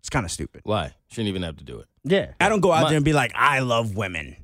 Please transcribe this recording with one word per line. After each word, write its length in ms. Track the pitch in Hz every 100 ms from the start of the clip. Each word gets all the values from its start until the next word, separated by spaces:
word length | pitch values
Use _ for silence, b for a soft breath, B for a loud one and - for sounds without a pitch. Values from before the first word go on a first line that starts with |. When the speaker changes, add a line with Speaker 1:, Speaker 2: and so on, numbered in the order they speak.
Speaker 1:
it's 100 | -
kinda 180 | 143 92
stupid. 340 | - - -
Speaker 2:
Why? 300 | - 104 69 _ _
Shouldn't 180 | - 107
even 140 | 95
have 140 | 85 76
to 60 |
do 140 | 67 60
it. 80 | - _
Speaker 1:
Yeah. 300 | 135 190 - -
I 80 | 190
don't 120 | 202
go 120 | 180
out 120 | 165
Speaker 2:
My 40 | 156
Speaker 1:
there 80 | 151
and 80 |
be 80 | 143
like, 180 | 147 120 -
"I 240 | 131 139
love 340 | 131 117 117 98
women." 400 | 101 85 69 -